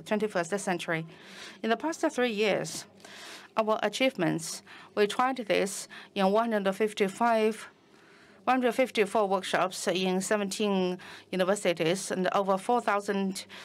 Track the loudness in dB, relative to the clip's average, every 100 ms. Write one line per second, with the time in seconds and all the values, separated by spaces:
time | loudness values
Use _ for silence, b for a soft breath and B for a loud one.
0 | -4 -2 0 -2 -2 -2 -2 -4 -2 -4
1 | -4 B B B B B -2 0 -2 -2
2 | -2 0 -2 2 2 2 -2 -8 -14 -20
3 | B B B B B -2 0 2 0 0
4 | 0 2 0 0 -4 -12 -14 B B 0
5 | 0 2 0 0 0 2 0 -4 -12 B
6 | B 0 4 4 2 0 0 0 0 2
7 | 0 2 2 4 2 0 -10 -20 _ B
8 | B B B B 0 2 2 2 2 2
9 | 2 4 2 0 0 0 0 -2 -2 0
10 | 2 0 0 0 0 -2 0 2 0 -2
11 | B B B 0 2 2 2 2 2 0
12 | -2 -2 0 2 2 0 2 0 2 0
13 | 0 0 0 -4 -10 B